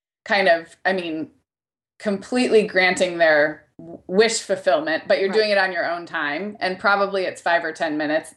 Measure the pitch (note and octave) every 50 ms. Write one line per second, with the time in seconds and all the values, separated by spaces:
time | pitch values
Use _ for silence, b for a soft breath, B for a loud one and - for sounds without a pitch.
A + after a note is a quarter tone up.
0 | _ _ _ _ - - A3 G3 F#3+ F3+ E3 E3 E3 - - _ - F#3 F#3+ F#3+
1 | F3 E3 D#3 D#3+ D3+ - _ _ _ _ _ _ _ _ _ _ _ _ _ -
2 | - G#3+ G3 G3 - - B3+ B3 B3 - A3 G#3+ G3 - - F#3 F#3 F3+ F#3 F#3
3 | F#3+ F3+ E3+ E3+ E3 D#3+ D#3 D3 D3 D#3 D#3 - _ _ _ - - - - -
4 | _ - F#3 G3 A3+ G#3+ A3 - - - G3 F#3 - F#3+ E3+ D3+ D#3 D#3 D#3+ D#3
5 | - - G3+ F3 G3 G3 G#3+ A3 G#3+ G#3+ G3+ G3 F#3+ F#3+ F#3 E3+ C#3+ D3 E3+ F3
6 | E3+ D#3 E3 E3 D3+ C#3+ D3 E3 G3 G#3 G#3 - - F#3 F#3 F#3 - G3+ G3+ G3
7 | G3+ F#3+ F#3+ F#3+ F#3 D#3+ - - - F3+ E3+ E3+ D#3+ D#3+ D#3+ - E3+ D#3+ D3 D3+
8 | D#3 D3 D3+ D#3+ - - -